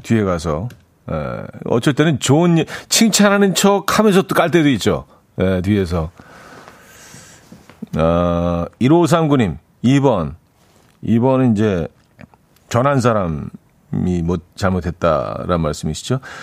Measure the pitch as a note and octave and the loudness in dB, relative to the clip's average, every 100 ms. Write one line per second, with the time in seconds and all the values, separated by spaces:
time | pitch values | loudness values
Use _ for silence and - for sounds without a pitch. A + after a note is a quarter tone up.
0 | - A2+ G2 E2+ D#2+ D2+ A#2+ - _ _ | -2 0 0 -2 -4 -6 -6 -14 _ _
1 | - D#2+ C2+ A1 G1+ - - A#2+ D3+ C3+ | -10 -8 -6 -10 -12 -10 -2 0 2 2
2 | D#3 C3 - D3 F3 E3 - - - - | 0 0 2 2 4 2 0 -8 -4 0
3 | A3+ - G#3 G3+ G3 - G3 G3 - - | 2 4 4 4 2 2 2 2 0 2
4 | G#3+ F#3+ - F3+ E3+ E3+ D3 A2+ G#2 C#2+ | 4 2 2 0 2 2 2 2 0 -2
5 | - _ _ - F#2+ F#2 F#2 G#2 F2+ F2 | -4 _ _ -4 -2 0 0 0 0 -4
6 | D#2+ - - - - - - - - - | -6 -10 -20 -20 -20 -20 -20 -20 -20 -20
7 | - - - - - - - - - E2 | -20 -20 -20 -20 -20 -20 -20 -20 -10 -2
8 | E2 E2+ F2 E2+ F2 E2+ E2+ - B2 E3+ | 0 0 0 -2 -2 -4 -6 -2 2 4
9 | D#3+ E3 D#3+ C#3 G2+ C#2+ - _ A#2 C#3 | 4 2 2 2 0 -4 -14 _ 0 2
10 | C3+ G2+ D2 E2+ _ _ _ _ _ _ | 2 0 -4 -10 _ _ _ _ _ _
11 | - A2+ C3 C3 B2+ G2+ G#2+ F2+ D2+ - | -2 0 2 2 2 2 0 -2 -6 -12
12 | _ _ - _ _ _ _ A#2 C3+ C#3 | _ _ -20 _ _ _ _ 0 2 2
13 | A#2 G#2+ F2 D2+ C#2+ - _ _ _ G2 | 2 0 -2 -6 -10 -16 _ _ _ -4
14 | F#2 F2 E2+ F2 - - F#2+ F#2 E2+ - | -2 -2 -2 -4 -6 -6 -2 -2 -4 -2
15 | E2+ D2+ G#1 - - F2 D#2 D2+ E2 D#2 | 0 0 -2 -8 -4 -2 -2 -4 -8 -8
16 | - B2+ - - | -6 -6 -6 -18